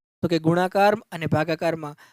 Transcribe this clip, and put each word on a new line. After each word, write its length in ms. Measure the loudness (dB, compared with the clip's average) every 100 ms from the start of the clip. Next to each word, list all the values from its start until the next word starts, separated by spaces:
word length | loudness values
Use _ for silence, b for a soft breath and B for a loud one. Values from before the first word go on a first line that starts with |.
| _ _
તો 60 | -2
કે 100 | 0
ગુણાકાર 560 | 2 0 0 4 4
અને 320 | 2 -6 -8 -2
ભાગાકારમાં 720 | -2 0 -2 -2 -4 -10 -16 b